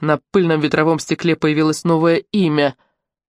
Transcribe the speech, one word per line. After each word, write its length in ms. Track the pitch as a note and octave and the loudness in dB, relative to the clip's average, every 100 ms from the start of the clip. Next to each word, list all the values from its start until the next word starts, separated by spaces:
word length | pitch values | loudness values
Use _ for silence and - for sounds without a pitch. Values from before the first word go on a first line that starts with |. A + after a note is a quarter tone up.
на 180 | D3+ D3 - | -2 -2 0
пыльном 280 | G3+ E3+ D#3 | 0 2 0
ветровом 400 | D3+ D#3 D#3 D#3+ | 0 0 0 -2
стекле 360 | - D#3+ E3+ D#3 | -4 -4 -2 0
появилось 480 | D#3 D3+ D#3 D3+ | 0 0 0 0
новое 340 | E3+ D#3+ E3 E3+ - | -2 0 2 0 -2
имя. 440 | G#3 E3+ D3+ C#3+ - _ _ _ _ | -2 0 2 0 -4 _ _ _ _